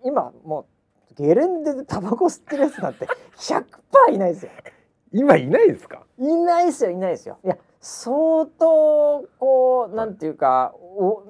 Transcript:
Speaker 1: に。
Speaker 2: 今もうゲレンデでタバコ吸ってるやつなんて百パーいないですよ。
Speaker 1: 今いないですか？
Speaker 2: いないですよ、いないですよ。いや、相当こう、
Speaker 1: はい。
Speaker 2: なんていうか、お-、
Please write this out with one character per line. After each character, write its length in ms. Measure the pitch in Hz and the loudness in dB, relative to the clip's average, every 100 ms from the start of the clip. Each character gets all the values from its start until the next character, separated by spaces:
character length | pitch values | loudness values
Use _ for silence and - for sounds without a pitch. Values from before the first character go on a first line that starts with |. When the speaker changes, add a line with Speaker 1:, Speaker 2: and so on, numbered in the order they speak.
Speaker 1:
に。 60 | 254 | -6
Speaker 2:
今 240 | 277 127 120 | -6 -6 -10
も 160 | 160 151 | -12 -12
う 540 | - _ _ _ _ | -12 _ _ _ _
ゲ 200 | - 147 | -4 0
レ 120 | 196 349 | 2 0
ン 160 | 349 | -2
デ 120 | 302 | -6
で 100 | 269 | -8
タ 160 | 277 208 | -8 -8
バ 100 | 190 | -6
コ 160 | 233 349 | -2 -2
吸 160 | - | -4
っ 20 | |
て 120 | - 285 | -8 -4
る 80 | |
や 60 | 285 | -4
つ 80 | - | -4
な 120 | 156 | -10
ん 40 | |
て 120 | - - 508 - - - | -10 -10 -10 -14 -14 -6
百 300 | - - _ _ | -6 -6 _ _
パ 80 | 539 494 | 4 4
ー 40 | |
い 40 | 196 | 2
な 80 | 185 | -2
い 80 | |
で 60 | 170 | -4
す 40 | - | -10
よ。 60 | - - _ _ _ _ | -20 -20 _ _ _ _
Speaker 1:
今 240 | 202 285 156 | 0 4 4
い 100 | 127 | 2
な 160 | 233 | 4
い 60 | 440 | 4
で 60 | - | 2
す 100 | - | -10
か？ 160 | - _ - | -20 _ -6
Speaker 2:
い 180 | 269 330 | -2 0
な 260 | 349 339 | 2 2
い 40 | 349 | 0
で 60 | |
す 120 | - | 0
よ、 60 | 214 | -4
い 60 | 180 | -2
な 120 | 190 | -4
い 20 | |
で 40 | 156 | -6
す 100 | 113 | -10
よ。 100 | - | -10
い 40 | 185 | -8
や、 80 | - _ _ | -8 _ _
相 640 | - - 233 277 320 320 311 | -20 -12 -6 -2 0 0 -2
当 800 | - 330 311 302 302 294 294 - - | 0 2 4 4 4 2 0 -8 -4
こ 460 | 262 262 254 254 | 2 4 4 2
う、 40 | 220 | -2
Speaker 1:
は 0 | |
い。 60 | |
Speaker 2:
な 120 | 220 220 | -6 -8
ん 100 | 214 | -6
て 100 | 156 | -8
い 40 | |
う 40 | |
か、 400 | 151 135 127 127 - 175 196 | -2 0 2 0 -6 -12 -4
お-、 240 | 185 214 | -2 -2